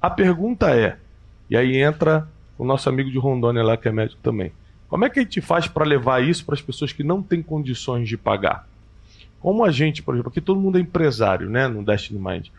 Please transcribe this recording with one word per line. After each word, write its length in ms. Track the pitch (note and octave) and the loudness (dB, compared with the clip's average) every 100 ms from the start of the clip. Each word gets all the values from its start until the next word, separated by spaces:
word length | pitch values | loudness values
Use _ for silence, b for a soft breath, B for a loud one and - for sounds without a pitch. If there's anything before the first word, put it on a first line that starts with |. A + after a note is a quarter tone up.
A 100 | F3+ | -2
pergunta 640 | F3+ F#3+ E3+ G#3 A#3+ F#3 | 2 2 2 0 0 2
é, 220 | B2 A2 - - - - - - | 4 2 -2 -18 -20 -20 -20 -2
e 80 | A#2 | 2
aí 200 | B2+ C3 | 2 2
entra 520 | C#3+ D#3 D#3+ D#3 D#3 - - - | 2 2 2 2 -2 -14 -20 -8
o 60 | |
nosso 240 | B2 C3+ - | -2 0 0
amigo 220 | C3 C3+ | -2 -2
de 80 | C3 | 0
Rondônia 440 | C3 B2+ A#2 A#2+ | 0 2 2 2
lá, 140 | A2 A2+ | 2 2
que 100 | A#2 | 0
é 60 | |
médico 280 | A2 A2 - | 0 -2 -2
também. 300 | - - F2+ - b b - | -4 -2 -4 -10 b b -6
Como 140 | - B3 | 0 0
é 20 | |
que 120 | - | 0
a 20 | |
gente 180 | B3 - | -2 -2
faz 260 | - E3+ D#3 | 0 0 0
pra 200 | - D#3 | 0 2
levar 360 | C#3+ B2 B2+ | 2 2 2
isso 220 | C3 E3+ | 2 0
pras 160 | - C#3+ | -2 -6
pessoas 320 | - - C#3+ | -6 -6 -6
que 100 | - | -4
não 200 | D3 F#3 | -2 -2
têm 200 | G3 E3+ | -2 -4
condições 640 | D#3 D#3 C3+ B2 - B2 A2+ | -2 -6 -4 -6 -4 -4 -2
de 120 | A2+ | -4
pagar? 500 | - G#2 G2 - - - - - b b b - | -2 0 0 -2 -8 -20 -20 -20 b b b -8
Como 240 | E3+ G#3+ | -2 2
a 60 | A3 | 2
gente, 320 | C3 D#3 D3 | 2 0 -2
por 120 | - | -4
exemplo, 140 | B2 B2 | -4 -4
aqui 100 | E3+ | -6
todo 220 | D#3 G3 | -2 0
mundo 160 | G3 F#3 | 2 0
é 60 | |
empresário, 680 | F3 F3 D#3 A2+ G#2+ F#2 F2+ | 0 0 0 2 0 0 -2
né, 180 | A#2 C3 | -2 -2
no 160 | A2 | -2
Destiny 380 | G2+ G#2 - G#2 | -2 -2 -2 -8
Mind. 280 | F#2+ F#2 - | -6 -8 -10